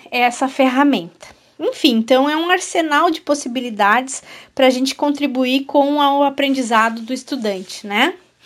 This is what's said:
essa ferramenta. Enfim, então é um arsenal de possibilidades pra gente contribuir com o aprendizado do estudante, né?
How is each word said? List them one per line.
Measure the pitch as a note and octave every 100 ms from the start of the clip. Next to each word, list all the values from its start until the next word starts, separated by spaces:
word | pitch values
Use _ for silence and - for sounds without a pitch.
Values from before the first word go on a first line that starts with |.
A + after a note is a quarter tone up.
| -
essa | B3 A#3+ A#3+ C4
ferramenta. | - C4 B3 C#4+ A3+ E3+ - - - _ -
Enfim, | F4+ C5 D4+ A3+
então | A3+ C4 C#4+
é | D#4
um | E4+
arsenal | F4+ - F4+ D#4+ D4 E4+
de | -
possibilidades | - C#4+ C4 B3 B3 G#3 G3+ A3+ C4 - - - - -
pra | C4
gente | B3+ C4 -
contribuir | D4 C#4+ C#4+ B3 B3+ C4 C4+
com | D4 C#4 D4
o | C#4+ C#4
aprendizado | C#4+ C#4 C#4 C4+ A3+ A3+ A3+ A3+
do | A3+
estudante, | C4 - C4+ G#3+ F#3+ F#3+ - G#3
né? | G3+ D4 F#4 _ _